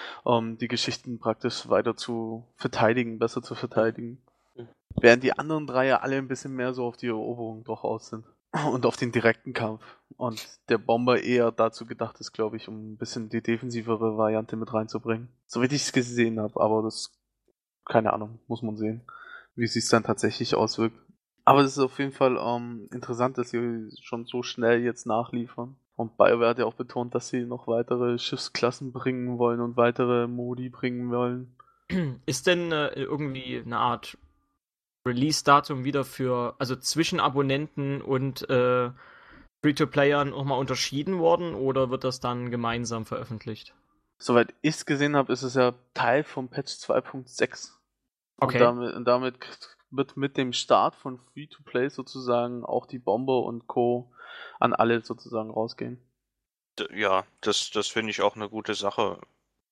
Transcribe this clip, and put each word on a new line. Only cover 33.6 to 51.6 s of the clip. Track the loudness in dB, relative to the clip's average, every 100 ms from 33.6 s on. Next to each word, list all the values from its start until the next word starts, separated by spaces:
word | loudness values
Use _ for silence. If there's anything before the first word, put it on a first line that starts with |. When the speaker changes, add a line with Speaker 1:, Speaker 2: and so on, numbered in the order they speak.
Speaker 3:
eine | -6 -2
Art | 0 -2 -6 -18 _ _ _ _ _ _ _ _ -4
Release-Datum | 0 0 2 6 6 4 -4
wieder | -2 -2
für, | -4 -4 -2 -2 -2 -4
also | -6 -4
zwischen | -2 0 0 0
Abonnenten | 2 2 2 0 -2 -4 -4 -4
und, | -2 0 0 -4 0
äh, | 2 4 2 0 -6 -20 -20 -20 -20 -20 _
Free-to-Playern | 0 2 2 4 4 4 0
nochmal | -2 -2 0
unterschieden | 0 -2 -2 -4 -2 2
worden | 4 4 0
oder | -2 0 2 0
wird | 0
das | -4 -4
dann | -4 -4 -4
gemeinsam | -4 -2 -2 -4 -6 -6
veröffentlicht? | -8 -8 -10 -8 -10 -14 _ _ _ _ _
Speaker 1:
Soweit | 4 4 4 0
ich's | -2 -2
gesehen | -2 0 2 2
hab, | 2
ist | -2
es | 0
ja | 2 2 0 _
Teil | -2 2 2
vom | 0 -8 -8
Patch | -8 -8 -8
zwei | -2 -2
Punkt | -2 -10 -12
sechs. | -2 -2 -2 -18 _ _ _ _ _ _ _
Speaker 3:
Okay. | 0 6
Speaker 1:
Und |
damit, | 4 4 -4
und | -2 2
damit | 2 2 -6
k-, | -14 -20 -20 _ _
wird | -4 -4 -4
mit | -4 -2
dem | -2
Start | -2 4 4 4 -2
von | -12 -14 _
Free-to-Play | -20 -18 -20